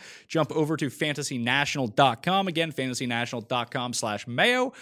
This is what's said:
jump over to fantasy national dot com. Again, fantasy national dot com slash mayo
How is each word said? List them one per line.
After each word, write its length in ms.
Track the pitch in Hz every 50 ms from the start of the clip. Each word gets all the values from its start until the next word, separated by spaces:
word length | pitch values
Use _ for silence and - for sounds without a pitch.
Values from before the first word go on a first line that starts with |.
| - - - - -
jump 240 | - - 160 147 -
over 260 | 139 160 151 147 160
to 140 | 143 160 127
fantasy 480 | - - 160 151 139 147 139 - 139 120
national 480 | 117 120 131 143 143 - - 143 127
dot 340 | 110 - - 139 127 110 -
com. 260 | - 170 185 196 190
Again, 220 | 185 151 165 165 160
fantasy 380 | 139 - 131 131 123 - 135
national 340 | 120 120 120 120 - 131 117
dot 300 | 104 - 131 120 117 -
com 220 | - 131 123 123 113
slash 340 | - 120 107 104 101 -
mayo 460 | 120 120 143 196 240 247 254 254 269 - -